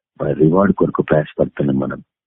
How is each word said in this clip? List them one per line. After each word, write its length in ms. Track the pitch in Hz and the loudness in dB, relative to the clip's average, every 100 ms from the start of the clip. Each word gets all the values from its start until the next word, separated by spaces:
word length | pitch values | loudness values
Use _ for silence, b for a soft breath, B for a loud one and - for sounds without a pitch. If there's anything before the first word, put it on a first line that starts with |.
| _ - | _ -8
మరి 100 | 76 | -4
రివార్డు 400 | 69 80 92 98 | 2 2 4 2
కొరకు 300 | - 80 - | 2 0 -2
ప్రయాసపడుతున్నాం 760 | - 76 76 - 78 - 71 67 | 0 0 0 -4 -4 -2 -2 -2
మనం. 240 | 65 67 - _ | -4 -8 -16 _